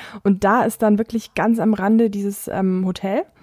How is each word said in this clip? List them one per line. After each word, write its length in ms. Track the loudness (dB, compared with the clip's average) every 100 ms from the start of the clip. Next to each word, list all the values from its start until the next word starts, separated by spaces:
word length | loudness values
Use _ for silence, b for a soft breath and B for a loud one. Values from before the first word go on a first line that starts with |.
| B -2
Und 200 | 0 2
da 200 | 2 2
ist 180 | 0 0
dann 160 | 2 2
wirklich 380 | 0 -6 -6 -2
ganz 240 | 0 2
am 160 | 0 0
Rande 340 | 2 2 2
dieses, 380 | 0 -6 -6 -8
ähm, 360 | -4 -2 0
Hotel 380 | -2 -4 -4 -4 -6 B